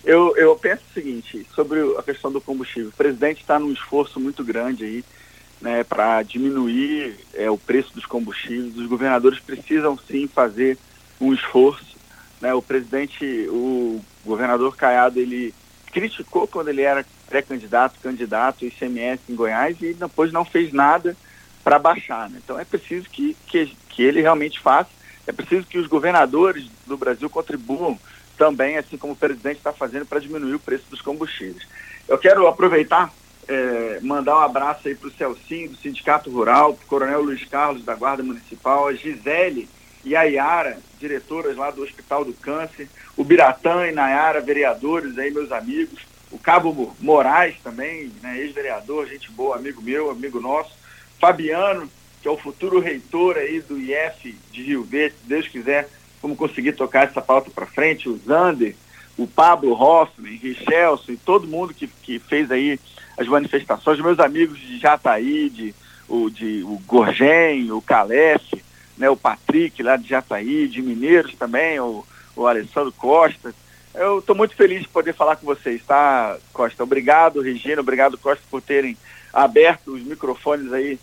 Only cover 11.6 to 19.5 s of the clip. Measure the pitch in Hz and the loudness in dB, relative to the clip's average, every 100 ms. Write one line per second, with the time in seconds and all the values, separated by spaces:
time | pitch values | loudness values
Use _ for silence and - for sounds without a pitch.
11.6 | 135 - - - _ - - _ 123 127 | 6 4 -18 -20 _ -20 -20 _ -4 -4
12.6 | - 131 117 131 143 - 143 120 92 117 | -2 -6 -4 -6 -6 -8 -6 -6 -4 -4
13.6 | 127 127 120 113 101 _ 107 110 127 120 | -2 -2 -4 -6 -12 _ -8 -4 -2 0
14.6 | 131 135 135 123 127 123 123 123 117 - | -2 0 2 4 2 2 -4 -4 -8 -12
15.6 | _ _ - 180 220 - - 180 - 180 | _ _ -8 -6 -6 -8 -4 -2 -2 -4
16.6 | 151 139 139 139 127 _ _ 135 135 131 | -4 0 0 0 -4 _ _ -4 -4 -12
17.6 | 107 117 131 - 131 123 117 107 127 131 | -2 0 0 -2 -10 -8 -6 -2 -2 -2
18.6 | 123 - 127 120 123 127 - 117 113 | -12 -8 -8 -6 -6 -8 -10 -4 -2